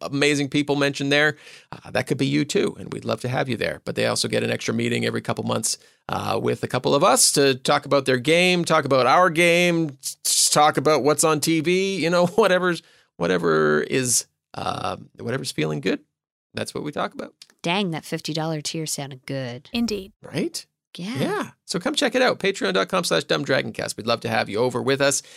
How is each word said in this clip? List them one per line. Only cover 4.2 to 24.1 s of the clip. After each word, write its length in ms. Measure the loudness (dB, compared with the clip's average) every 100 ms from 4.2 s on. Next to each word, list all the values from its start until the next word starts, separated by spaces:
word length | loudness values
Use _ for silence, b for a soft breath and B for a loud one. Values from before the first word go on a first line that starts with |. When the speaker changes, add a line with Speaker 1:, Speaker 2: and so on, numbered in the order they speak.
| -2
Speaker 1:
get 140 | -2
an 80 | -2
extra 240 | -4 -2
meeting 300 | -2 0 0
every 160 | -2 -4
couple 240 | -4 -4
months, 340 | -2 -2 -2 -6 b b b
uh, 300 | -6 -2 -2
with 200 | -2 -4
a 60 | -4
couple 260 | -2 2
of 80 | 2
us 300 | 4 4 4
to 220 | 4 2
talk 320 | 2 0 0 2
about 180 | 0
their 140 | 2 0
game, 460 | 2 4 4 2
talk 200 | 2 2
about 220 | 4 4 6
our 240 | 6 4
game, 680 | 4 4 4 4 2 -2 -6
s-, 140 | -12 -6 -2
s-, 220 | 2 2
talk 260 | 6 4 4
about 260 | 2 4
what's 220 | 4 4
on 160 | 2 2
T 200 | 2 0
V, 360 | 2 0 0 0
you 80 | 2
know, 160 | 2 2
<laughs> 80 | 4
whatever's, 460 | 4 4 0 -2 b b b -4
whatever 640 | 0 0 2 4 4 2
is, 440 | 0 -2 0 -2 -4 _ _
uh, 420 | -8 -6 -6 -6 -8 -14 -12
whatever's 340 | -6 -6 -6
feeling 280 | -4 -4 -2
good. 200 | -2 -4 _ _ _ _ _
That's 220 | -8 -8
what 100 | -8
we 80 | -8
talk 220 | -6 -6
about. 180 | -8 -16 -16 -20 _
Speaker 2:
Dang, 280 | -2 -2 -2
that 120 | -4
fifty 280 | -6 -8 -6
dollar 280 | -4 -4 -4
tier 260 | -6 -6 -6
sounded 380 | -8 -10 -12 -10
good. 440 | -8 -8 -12 -8
Speaker 3:
Indeed. 400 | -4 -2 -4 -8 _
Speaker 1:
Right? 420 | -8 -6 -4 -6 -14 _ _ -12
Speaker 2:
Yeah. 220 | -8 -4
Speaker 1:
Yeah. 320 | -4 -4 -6 -12
So 160 | -8 -4
come 160 | -2 0
check 180 | 0
it 80 | 2
out. 160 | 2 2
Patreon 340 | -2 -2 0
dot 140 | 0 0
com 140 | 0
slash 220 | 0 0
dumb 180 | 0 -2
dragon 300 | 2 0 0
cast. 240 | -6 -8 -4
We'd 100 |
love 140 | -2